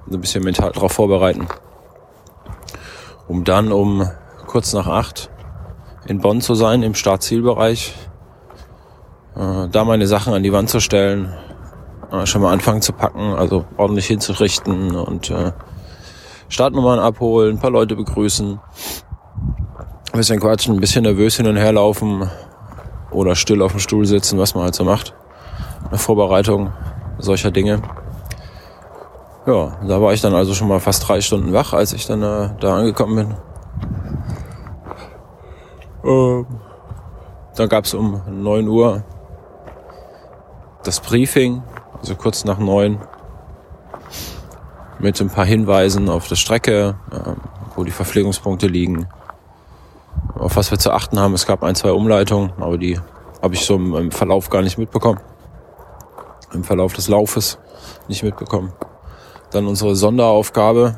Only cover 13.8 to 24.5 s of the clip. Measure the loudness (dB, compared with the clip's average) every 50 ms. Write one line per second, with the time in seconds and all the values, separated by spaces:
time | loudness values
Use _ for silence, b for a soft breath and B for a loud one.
13.8 | 0 2 2 0 0 0 -2 -2 -2 -4 0 0 0 0 0 -2 -4 -4 -2 -2
14.8 | -2 -2 -2 -4 -4 -6 -6 -6 -6 -4 -4 -2 -2 -4 -6 B B B B B
15.8 | B B B B B B B B B B B B B -4 0 2 2 2 2 2
16.8 | 4 4 4 4 2 0 0 0 0 2 4 4 4 4 2 0 0 2 2 2
17.8 | 2 2 0 -2 -4 -4 -2 0 0 0 0 -2 -4 -4 -6 -10 -14 B B B
18.8 | B B B B B -16 -18 -18 -18 -14 -10 -6 -6 -4 -4 -6 -8 -8 -12 -14
19.8 | -16 -16 -18 -16 -10 -4 -2 0 2 2 2 2 2 2 2 2 2 0 2 2
20.8 | 2 2 2 4 4 4 4 4 4 4 2 2 2 2 4 4 4 4 6 6
21.8 | 4 4 2 0 -2 -2 -2 -2 -4 -6 -8 B B B -20 -20 B B B B
22.8 | B B -16 -16 -12 -4 -2 0 2 2 2 2 2 2 4 4 4 2 0 -2
23.8 | -2 0 2 2 4 4 4 2 2 2 2 2 2 0